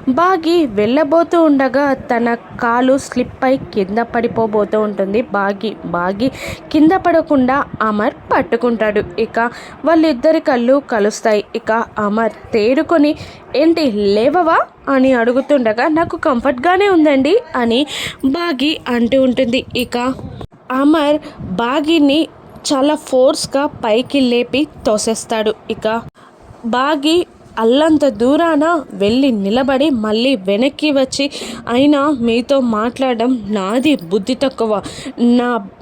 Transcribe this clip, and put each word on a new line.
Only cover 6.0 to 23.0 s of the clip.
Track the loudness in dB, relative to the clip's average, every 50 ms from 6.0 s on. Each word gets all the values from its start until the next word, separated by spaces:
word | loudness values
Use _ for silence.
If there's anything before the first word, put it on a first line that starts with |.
| -2 -2 -2 -2 -2 -4 -4 -6 -12 -12 -12 -12 -10 -2 2
కింద | 4 4 4 4
పడకుండా | 2 0 2 2 2 2 2 0 2 2 2 0 -2 -2 -4 -6 -4 -4
అమర్ | -2 -2 0 -2 -2 -4 -6 -6 -2 -2
పట్టుకుంటాడు. | -2 0 0 -2 -2 0 0 0 0 -2 -2 0 -2 -4 -4 -4 -6
ఇక | -6 -4 -2 -2 -2 -2 -4 -10 -20 -20 -16 -6 0
వాళ్ళిద్దరి | 2 2 4 4 2 2 2 2 2 2 2
కళ్ళు | 2 0 0 0 2 2 2 2 2 -2
కలుస్తాయి. | -2 0 0 0 -2 -2 -2 0 0 0 -2 -4 -10
ఇక | -10 -4 -2 -2 -2 -2 -4 -4 -4
అమర్ | -2 -2 0 0 0 -2 -2 -6 -14 -4 -2
తేరుకొని, | 0 2 2 2 2 2 2 4 4 4 4 2 -2 -8 -18 -18 -20 -16 -6 0
"ఏంటి, | 2 2 2 2 2 0 0 0
లేవవా?" | 0 0 2 2 2 2 2 2 2 2 2 2 2 0 -2 -6 -12 -4 -2
అని | 2 2 4 4 4
అడుగుతుండగా, | 2 2 2 0 0 0 2 2 2 2 0 0 0 0 0
"నాకు | 2 0 0 -2 -4
కంఫర్ట్గానే | -4 -2 0 0 0 0 -2 -2 0 0 0 2 2 2 4
ఉందండి" | 4 4 4 4 4 2 2 2 2 0 0 -2 -4
అని | -2 0 0 0 0 0 -2 -4 -10 -10 -10 -10 -4 -2
బాగి | -2 -2 0 -2 -4 -2 -2 -2 -2 -2 -4 -4 -4
అంటూ | -2 0 0 2 2 2 2
ఉంటుంది. | 2 2 0 -2 0 0 -4 -4 -4 -6
ఇక | -6 -6 -4 -4 -4 -4 -4 -6 -6 -10 -14 -14 -14 -18 -18 _ -20 _ -6 -2
అమర్ | 0 2 4 4 4 4 2 2 0 0 -8 -16 -14 -10
బాగిని | -8 -4 -4 -2 -2 -2 -2 0 2 2 4 4 4 2 2 0 -2 -6 -20 -20 -20 -20 -12 -6 -2 0
చాలా | 2 2 2 0
ఫోర్స్గా | -2